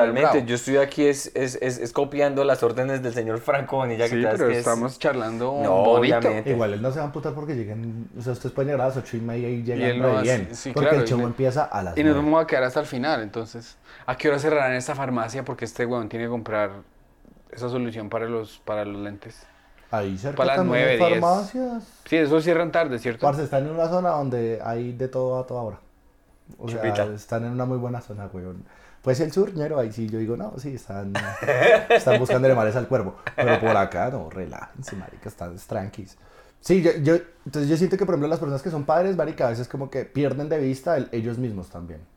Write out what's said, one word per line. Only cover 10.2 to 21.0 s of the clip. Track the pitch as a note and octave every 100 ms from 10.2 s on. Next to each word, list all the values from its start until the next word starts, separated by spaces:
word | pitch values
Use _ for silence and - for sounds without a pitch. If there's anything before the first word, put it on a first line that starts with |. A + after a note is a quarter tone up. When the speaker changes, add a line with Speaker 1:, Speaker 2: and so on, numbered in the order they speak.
| A2 B2
Speaker 3:
bien, | F2 -
Speaker 2:
sí, | C3+
Speaker 3:
porque | C3 C#3+
Speaker 2:
claro, | D3
Speaker 3:
el | A2+
show | A#2+
Speaker 2:
y |
no, | A#2+
Speaker 3:
empieza | A#2 C3 B2+
a | - G2+
las | F#2 D3+
Speaker 2:
y |
nos | D3+
Speaker 3:
nueve. | D3 D3+
Speaker 2:
vamos | D#3+
a | D#3
quedar | C#3+
hasta | B2+ C#3
el | C3+
final, | B2+ C#3 C#3+
entonces, | G#2+ A#2 A2 A#2 - - - - -
¿a | B2
qué | D#3
hora | C#3+
cerrarán | D3+ D3+ C3
esta | B2+ B2 C#3
farmacia? | C3 B2 A2+ C3
Porque | D3+ A#2+
este | A2+ - A#2+
weón | B2 G#2+
tiene | A2+ A#2
que |
comprar | A#2+ A2 G#2+ G#2 G2 - _ _ _ - - -
esa | - B2
solución | B2+ A#2+ A2+ G#2
para | A2+ A2+
los, | A#2 G#2+ -
para | - G#2+
los | G#2 G2+
lentes. | G2+ G#2 A2+ - - _ _ _ -
Speaker 3:
Ahí | A2+ G2+ F#2+
cerca | B2+ C3+
Speaker 2:
Para | C3
las | C#3
Speaker 3:
también | F3+ B2 C3
hay |
Speaker 2:
nueve, | A#2+